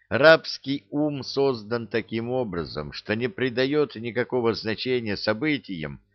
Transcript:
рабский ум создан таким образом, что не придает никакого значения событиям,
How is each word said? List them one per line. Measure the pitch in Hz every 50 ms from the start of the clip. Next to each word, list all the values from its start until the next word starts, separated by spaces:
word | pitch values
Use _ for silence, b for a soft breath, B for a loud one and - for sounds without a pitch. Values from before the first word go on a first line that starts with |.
| b b
рабский | 101 113 139 156 165 156 127 - - - - 135 139 143 - _
ум | - 143 151 151 147 139 123
создан | - - 135 139 139 131 113 104 104 117 120 117 104
таким | - 117 98 - 110 113 113 120
образом, | 127 131 127 107 87 85 80 65 58 73 76 73 71
что | - - - 104
не | 113 120
придает | 127 - - 120 131 120 117 131 135 143 151 147 - -
никакого | 110 113 117 104 117 120 117 - 127 117 113 113
значения | - - 107 113 - - 127 127 123 117 110 101
событиям, | - - - 107 110 139 156 151 131 - - 98 82 76 73 69 65 - _ _